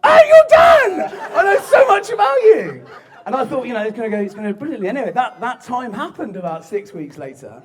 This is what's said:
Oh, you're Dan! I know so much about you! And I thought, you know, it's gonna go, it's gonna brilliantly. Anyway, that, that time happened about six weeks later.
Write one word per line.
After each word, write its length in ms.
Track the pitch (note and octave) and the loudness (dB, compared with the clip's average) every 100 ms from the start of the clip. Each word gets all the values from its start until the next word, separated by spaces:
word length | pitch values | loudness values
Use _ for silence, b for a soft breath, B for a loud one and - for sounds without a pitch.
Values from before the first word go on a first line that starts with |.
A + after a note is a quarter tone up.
Oh, 160 | - D#5 D5+ | 6 6 8
you're 200 | D#5+ D#5+ | 8 8
Dan! 720 | D#5 E5+ E5 A#4+ F4 D#4 G4 - | 6 6 4 2 -4 -8 -10 -8
I 80 | - | -2
know 180 | F#4+ G4 | 0 0
so 260 | - B4+ C5 | 2 2 4
much 220 | G4+ A4 | 2 -2
about 300 | A#4 G#4+ C5+ | -2 0 2
you! 440 | A4 A3+ F3+ C3 B2+ B B B - | 4 2 0 -12 -18 B B B -8
And 80 | |
I 100 | B3+ | -6
thought, 220 | B3+ C#4 A#3+ | -6 -8 -8
you 80 | |
know, 80 | A#3 | -8
it's 140 | G#3+ G#3+ | -8 -8
gonna 120 | A3+ | -8
go, 120 | G#3 | -6
it's 140 | G3+ | -6
gonna 200 | G3+ G#3 | -8 -10
brilliantly. 340 | G3+ D4 B3 F#3+ | -10 -10 -8 -8
Anyway, 240 | C4 A3 | -6 -6
that, 280 | A3 B3+ - | -6 -6 -6
that 200 | A3+ B3 | -12 -12
time 320 | - B3 B3 | -10 -10 -10
happened 440 | G#3 D#4+ - C#4+ F#3 | -12 -12 -12 -14 -12
about 280 | F3 D#3+ | -10 -12
six 300 | - G3+ G3+ | -10 -12 -10
weeks 240 | F3 D3 D3+ | -16 -16 -14
later. 440 | C#3 C3+ B2 A#2+ | -18 -18 -20 -20